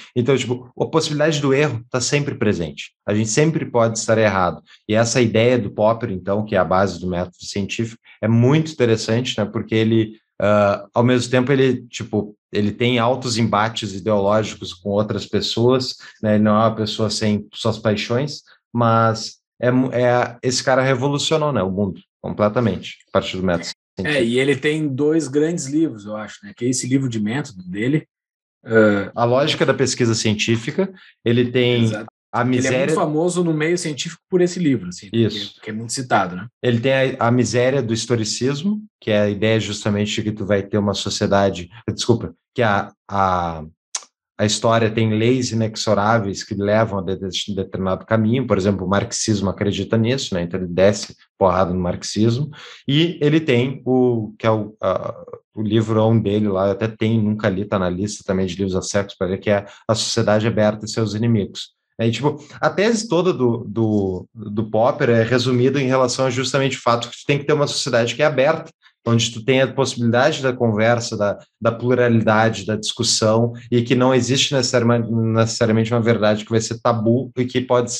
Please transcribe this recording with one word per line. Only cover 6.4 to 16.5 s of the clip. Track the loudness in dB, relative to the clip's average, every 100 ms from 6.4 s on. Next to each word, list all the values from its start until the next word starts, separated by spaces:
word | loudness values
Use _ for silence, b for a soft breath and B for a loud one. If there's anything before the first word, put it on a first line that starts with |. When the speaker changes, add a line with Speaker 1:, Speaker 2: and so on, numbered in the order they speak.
Speaker 1:
que | 0
é | 0
a |
base | 2 2 0 -2
do | -4
método | -4 -6 -10
científico, | -10 -6 -6 -4 -6 -8 b b
é | 2
muito | 4 6 4 2
interessante, | 0 2 2 0 -2 -2 -4
né? | -4
Porque | -4 -2
ele, | 0 4 2 0 B B -2
ah, | 2 4 4 0 -2
ao | 2
mesmo | 4 2 2
tempo, | 0 2
ele, | 2 2 0 -6
tipo, | -12 -4 -4 -4 -10 _
ele | -2 -2
tem | 0 0 2
altos | 0 0 -2 0
embates | 2 2 0 -2 -8
ideológicos | -6 -2 0 2 2 0 -8 -14
com | -10 -4
outras | -2 0 -4
pessoas, | -4 -4 -2 0 2 2 0 -10 B B
né? | 0
Ele | 2
não | 4